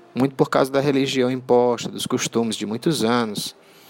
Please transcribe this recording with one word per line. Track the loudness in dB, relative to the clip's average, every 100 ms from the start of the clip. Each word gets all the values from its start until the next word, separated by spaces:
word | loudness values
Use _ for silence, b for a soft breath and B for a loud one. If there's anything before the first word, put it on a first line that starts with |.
| -10
muito | -2 0
por | 2 2
causa | 2 2
da | 0
religião | 0 0 0 0 0
imposta, | -2 2 4 4 0 -6
dos | -8 -4
costumes | -4 -2 -2 -2 -4
de | -6
muitos | -4 -2 0
anos. | 0 0 0 -4 -10 -12 B B B